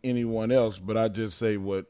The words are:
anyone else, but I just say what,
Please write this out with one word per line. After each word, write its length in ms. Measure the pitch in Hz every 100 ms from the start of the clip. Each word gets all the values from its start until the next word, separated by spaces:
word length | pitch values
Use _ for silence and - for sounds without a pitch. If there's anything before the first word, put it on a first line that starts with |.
anyone 480 | 127 120 117 113 110
else, 260 | 131 113 95
but 200 | 92 110
I 100 | 113
just 320 | 101 110 -
say 180 | 113 104
what, 300 | 98 95